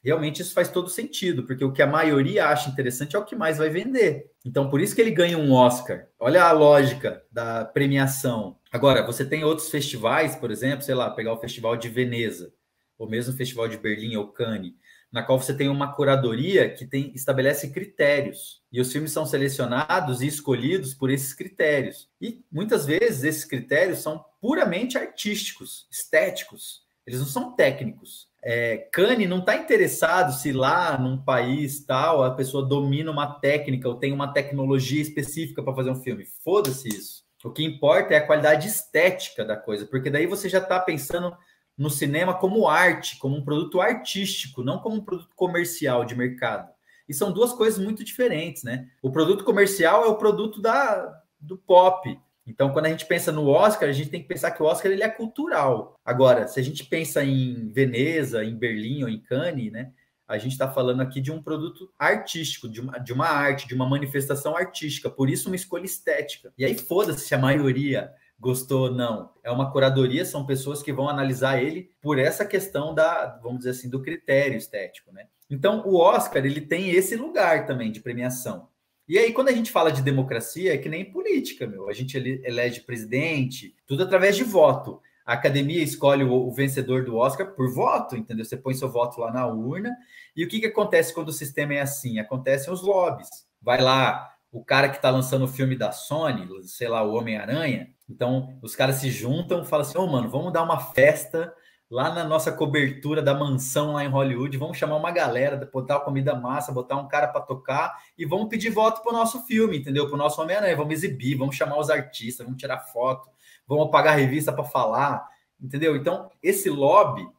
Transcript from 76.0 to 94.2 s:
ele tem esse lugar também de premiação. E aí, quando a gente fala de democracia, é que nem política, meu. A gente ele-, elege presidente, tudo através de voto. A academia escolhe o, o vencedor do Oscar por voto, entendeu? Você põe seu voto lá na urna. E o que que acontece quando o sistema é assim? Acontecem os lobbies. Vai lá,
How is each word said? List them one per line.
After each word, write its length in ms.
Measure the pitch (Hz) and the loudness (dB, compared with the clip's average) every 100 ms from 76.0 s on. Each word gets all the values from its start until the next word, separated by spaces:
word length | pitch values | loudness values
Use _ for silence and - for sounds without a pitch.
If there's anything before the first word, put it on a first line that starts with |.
| 175 226 - 143 | 6 6 2 0
ele 160 | 135 147 | 0 -2
tem 300 | 147 165 190 | -4 -2 2
esse 240 | 175 185 | 2 2
lugar 500 | 226 311 330 175 156 | -4 -2 2 4 4
também 260 | 135 127 110 | 0 -4 -4
de 80 | 107 | -6
premiação. 680 | 123 120 127 127 113 92 - _ _ _ - | -8 -4 -4 -4 -8 -10 -14 _ _ _ 0
E 120 | 180 | 2
aí, 120 | 233 | 4
quando 180 | 226 269 | 2 2
a 20 | |
gente 200 | 233 226 | 2 0
fala 200 | - 165 | 2 2
de 100 | 135 | 2
democracia, 720 | 135 135 131 117 - 165 185 | 0 0 0 -4 -6 -2 0
é 40 | 147 | 0
que 120 | 151 | -4
nem 160 | 160 | -8
política, 640 | 190 349 440 311 - - 117 | -8 -6 -2 -2 -2 -8 -10
meu. 200 | 95 98 | -10 -10
A 60 | |
gente 240 | 104 131 135 | -8 -6 -6
ele-, 240 | 123 131 | -6 -6
elege 380 | 127 120 120 113 | -6 -2 -2 -4
presidente, 920 | - 120 107 127 160 151 127 - - _ | -12 -12 -4 -2 -2 -2 -2 -6 -16 _
tudo 180 | _ 139 | _ -2
através 320 | 185 190 196 | 2 4 6
de 80 | 196 | 4
voto. 560 | 247 190 151 131 110 - _ _ | 2 6 6 6 -6 -14 _ _
A 100 | - | -4
academia 500 | 123 147 143 139 170 | 0 2 2 0 0
escolhe 400 | 147 - 139 139 | -2 2 2 4
o, 100 | 131 | 4
o 180 | 127 123 | 2 0
vencedor 540 | 120 139 135 127 127 | -2 -2 0 -2 -2
do 100 | 127 | 0
Oscar 380 | 113 131 165 190 | 2 2 0 -8
por 180 | - 131 | -2 -2
voto, 440 | 127 233 254 - | 0 2 0 -2
entendeu? 280 | 117 110 110 | -8 -8 -8
Você 140 | 113 120 | -8 -8
põe 160 | 131 | -6
seu 160 | 131 135 | -4 -2
voto 320 | 117 120 - | -2 -2 -4
lá 100 | 117 | -6
na 140 | 120 | -4
urna. 500 | 123 110 120 175 226 247 _ - - | -4 -4 -6 -6 -8 -10 _ -20 -16
E 80 | 156 | -8
o 40 | 170 | -6
que 120 | 220 | -2
que 60 | |
acontece 480 | 220 220 208 170 160 | -2 0 2 2 2
quando 160 | - 156 | -4 -8
o 40 | |
sistema 420 | 139 139 - 147 | -8 -6 -4 -2
é 60 | 143 | -2
assim? 360 | 135 - 123 110 | -2 -4 -6 -6
Acontecem 560 | 107 127 131 135 151 | -4 -4 0 0 -2
os 80 | 180 | -4
lobbies. 480 | 190 196 175 127 - - _ _ | 0 2 2 -2 -14 -20 _ _
Vai 180 | - 127 | 0 4
lá, 520 | 127 131 120 - | 6 6 4 0